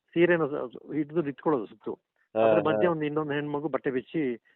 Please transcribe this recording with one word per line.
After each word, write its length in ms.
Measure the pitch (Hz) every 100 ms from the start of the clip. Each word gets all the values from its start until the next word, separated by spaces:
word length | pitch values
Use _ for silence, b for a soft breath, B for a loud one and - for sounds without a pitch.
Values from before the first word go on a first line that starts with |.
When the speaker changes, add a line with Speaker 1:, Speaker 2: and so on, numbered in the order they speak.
| _
Speaker 1:
ಸೀರೆನ 320 | 165 170 175 147
ಸ-, 480 | 143 127 - -
ಹಿಡ್ದು 280 | 147 147 156
ನಿಂತ್ಕೊಳ್ಳೋದು 440 | 143 135 165 143 98
ಸುತ್ತು. 260 | 110 - - _ _ _ 110
Speaker 2:
ಹಾ, 40 |
Speaker 1:
ಅದ್ರ 200 | 113 107
Speaker 2:
ಹಾ. 120 | 151
Speaker 1:
ಮಧ್ಯೆ 160 | 107 175
ಒಂದು 160 | 165
ಇನ್ನೊಂದು 280 | 147 151 151
ಹೆಣ್ಮಗು 360 | 143 147 147 151
ಬಟ್ಟೆ 220 | 131 151
ಬಿಚ್ಚಿ 460 | 127 - 175 135 113 _